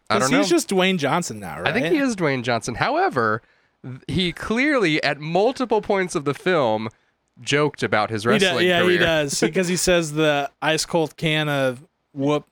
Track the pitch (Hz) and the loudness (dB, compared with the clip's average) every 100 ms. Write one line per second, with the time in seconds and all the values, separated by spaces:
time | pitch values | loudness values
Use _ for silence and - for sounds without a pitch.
0 | - 226 131 277 294 339 - 190 185 190 | -4 0 2 2 2 2 2 0 2 2
1 | 139 160 175 107 98 73 139 175 165 320 | 0 -2 -2 -8 -10 -6 -2 0 0 0
2 | 269 202 160 135 117 117 - 117 180 302 | 0 0 -2 -2 -2 -2 -4 -2 -2 0
3 | 381 143 113 110 - _ _ _ 131 127 | 0 0 0 0 -6 _ _ _ -16 -14
4 | - 139 180 151 - 226 285 277 180 151 | -6 -2 -2 -2 -4 0 2 2 2 2
5 | 135 147 151 175 220 262 247 220 - 202 | 0 -4 -2 0 0 0 -2 -2 0 -2
6 | 180 175 143 135 175 175 123 107 110 - | -2 -2 -4 -4 0 2 2 0 -4 -12
7 | _ _ _ - 120 143 147 - 113 110 | _ _ _ -14 -2 0 0 -2 0 0
8 | 104 110 113 196 190 - 180 175 180 180 | 0 0 0 2 2 2 2 4 4 2
9 | 170 160 147 - 220 170 175 180 - 175 | 2 2 0 0 0 0 0 0 2 2
10 | 160 147 156 143 143 _ 147 156 - 175 | 0 0 2 0 -2 _ -2 0 0 -2
11 | 156 - 165 156 151 143 131 123 151 _ | -2 -2 -2 0 0 0 -2 -2 -10 _
12 | _ 143 139 147 - | _ -4 -2 -2 -4